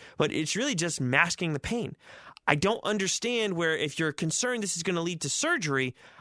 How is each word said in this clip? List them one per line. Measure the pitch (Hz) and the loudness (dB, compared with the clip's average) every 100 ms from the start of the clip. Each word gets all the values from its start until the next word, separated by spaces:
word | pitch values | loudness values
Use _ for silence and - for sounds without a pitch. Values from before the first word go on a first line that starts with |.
| - - | -10 0
but | 151 | 0
it's | - 151 | 0 -2
really | 190 285 196 | 0 0 0
just | 170 - | -2 0
masking | 127 135 170 - 170 | 2 4 4 2 -2
the | 151 | -2
pain. | - 240 190 - - - - - - | -2 -4 -4 -8 -18 -20 -20 -6 0
I | 151 | 2
don't | 190 226 | 4 0
understand | - 214 190 - 233 240 214 | 0 0 0 0 0 0 0
where, | 170 165 | 2 2
if | 160 151 - | 2 0 0
you're | 160 | -2
concerned | 143 160 - 247 247 | 0 -2 0 -2 -2
this | 202 170 | -2 -2
is | |
gonna | 165 175 | -2 0
lead | 170 170 | 0 -2
to | 143 | -2
surgery, | - 311 339 160 135 131 - - - | 0 2 2 2 0 0 -4 -18 -12